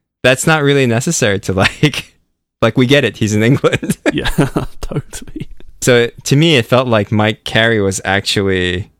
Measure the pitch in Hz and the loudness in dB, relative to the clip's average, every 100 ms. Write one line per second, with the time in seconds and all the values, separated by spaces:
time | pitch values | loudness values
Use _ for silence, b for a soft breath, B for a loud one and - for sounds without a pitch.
0 | _ _ 127 131 - 156 143 139 127 113 | _ _ 0 2 2 2 2 2 2 0
1 | 170 165 110 98 - 92 85 - 147 - | -2 -2 0 -2 -2 0 0 0 -2 -2
2 | - _ _ _ _ _ 113 131 123 139 | -10 _ _ _ _ _ 0 2 2 2
3 | 117 - 107 104 117 143 - 131 - - | 2 -2 0 2 2 2 2 -2 -4 -4
4 | 285 147 - - 139 147 139 - - 143 | -4 -2 -2 0 0 -2 -6 -8 -8 -8
5 | - - - - - - - - - 120 | -8 -14 -14 -14 -14 -14 -16 -6 0 2
6 | 120 - - 139 165 139 - 123 127 110 | 0 -4 0 2 4 2 2 0 2 0
7 | 104 107 107 107 - 110 113 110 98 95 | 0 0 0 -2 -4 0 0 2 0 -2
8 | - 98 - 107 98 92 90 90 104 | -2 -4 -2 -2 0 0 -2 -4 -8